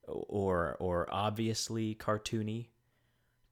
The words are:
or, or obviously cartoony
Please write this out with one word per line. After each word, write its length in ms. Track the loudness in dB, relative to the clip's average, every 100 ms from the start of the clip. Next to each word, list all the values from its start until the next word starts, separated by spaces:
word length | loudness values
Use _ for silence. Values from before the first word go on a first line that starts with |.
| -10
or, 680 | -8 -4 0 4 4 2 0
or 280 | 0 2 2
obviously 800 | 0 0 2 0 0 -2 -2 -2
cartoony 760 | -2 0 0 0 -2 -2 -4 -8 _ _ _ _ _ _ _ _